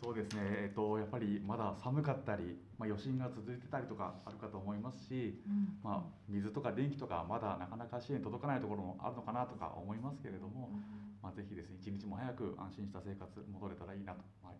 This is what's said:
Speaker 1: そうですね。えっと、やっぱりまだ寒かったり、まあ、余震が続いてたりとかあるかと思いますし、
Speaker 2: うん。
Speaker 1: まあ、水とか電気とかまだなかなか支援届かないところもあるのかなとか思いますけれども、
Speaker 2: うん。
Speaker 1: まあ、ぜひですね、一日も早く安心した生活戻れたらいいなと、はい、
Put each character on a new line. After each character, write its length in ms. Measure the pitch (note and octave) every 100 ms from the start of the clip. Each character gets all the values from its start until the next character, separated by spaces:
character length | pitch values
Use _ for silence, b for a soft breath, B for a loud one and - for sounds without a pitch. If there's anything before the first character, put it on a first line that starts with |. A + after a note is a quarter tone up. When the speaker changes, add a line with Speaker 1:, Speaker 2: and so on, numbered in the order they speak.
Speaker 1:
そ 80 | A#2+
う 40 | A2+
で 80 |
す 100 | G#2
ね。 80 | G#2+
え 260 | G2 G2+ G2+
っ 40 | G#2
と、 220 | G#2+ G#2+
や 80 | G#2
っ 20 |
ぱ 120 | B2
り 200 | G#2 G2+
ま 180 | G2+ A2+
だ 180 | G2+ -
寒 260 | B2+ D3
か 100 | D3
っ 100 | B2+
た 120 | - G2+
り、 220 | F2 E2+ - -
ま 80 | A2
あ、 40 |
余 120 | G2+
震 160 | C3+ B2+
が 120 | B2+
続 220 | G#2+ G#2
い 40 | B2
て 100 | -
た 120 | C3
り 80 | A#2+
と 80 | G2+
か 200 | F2+ F#2 -
あ 60 |
る 60 | G2+
か 100 | G#2
と 100 | G2
思 180 | G2 G#2
い 40 |
ま 120 | B2
す 160 | C3 -
し、 340 | B2+ A#2 - G3+
Speaker 2:
う 20 |
ん。 300 | G3+ G3 -
Speaker 1:
ま 280 | G#2+ G2+ -
あ、 20 | - -
水 240 | G2+ G#2
と 100 | -
か 100 | A#2
電 180 | G2+ C#3+
気 60 | C#3
と 100 | A2+
か 180 | F2 E2
ま 120 | A2
だ 180 | G#2+ F2+
な 100 | -
か 100 | A2
な 80 | A#2
か 140 | A#2+
支 140 | -
援 80 | C#3
届 200 | G#2+ -
か 60 | C#3+
な 100 | C3
い 40 |
と 60 | G#2
こ 80 | G#2
ろ 60 |
も 140 | F2+ G2
あ 80 | A2+
る 60 | A#2+
の 60 |
か 80 | G#2+
な 140 | A#2+ B2+
と 100 | G2
か 180 | D#2+ E2
思 200 | G2 A2
い 40 |
ま 120 | C3+
す 100 | D3
け 80 | -
れ 80 | F#2+
ど 100 | G2+
も、 220 | B2+ B2+
Speaker 2:
う 20 | B
ん。 80 | B B B -
Speaker 1:
ま 60 | F#2+
あ、 20 |
ぜ 140 | G#2+ G2+
ひ 80 | F2+
で 80 |
す 60 | F2+
ね、 80 | F#2
一 120 | G#2
日 140 | G2 G#2
も 100 | G2
早 160 | B2+
く 220 | B2+ G2 -
安 140 | F#2
心 140 | G#2 G2+
し 60 |
た 80 | F#2
生 140 | G2 G2
活 300 | F#2 - G2+
戻 180 | F#2+ G2
れ 60 | F2
た 100 | G2
ら 100 | G2
い 60 |
い 20 |
な 100 | F#2+
と、 60 | F2+ - -
は 80 | F2+
い、 40 | F2+